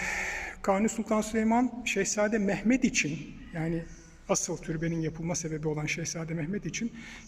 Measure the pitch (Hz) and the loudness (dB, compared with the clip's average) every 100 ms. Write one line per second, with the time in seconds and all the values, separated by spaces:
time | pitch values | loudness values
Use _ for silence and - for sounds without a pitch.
0 | 165 - - - - - - 196 220 - | -2 -4 -4 -4 -6 -2 2 4 4 2
1 | 214 214 208 226 220 233 254 - - - | 2 2 2 2 4 6 4 0 -2 0
2 | 190 214 214 220 196 196 208 254 247 - | 2 2 2 4 2 2 4 6 6 2
3 | 151 - - - - 170 160 165 165 - | 0 -2 -8 -12 -10 -4 -2 -2 -4 -12
4 | - - - 190 - 165 - 160 165 165 | -20 -16 -2 0 0 -4 -4 -2 -2 0
5 | 156 156 165 180 165 156 156 151 151 - | -2 -4 -4 -4 -4 -4 -2 -2 -2 -2
6 | 160 170 160 165 151 202 175 - 233 - | -4 -6 -4 -4 -2 -4 -4 -4 -6 -6
7 | - - | -12 -14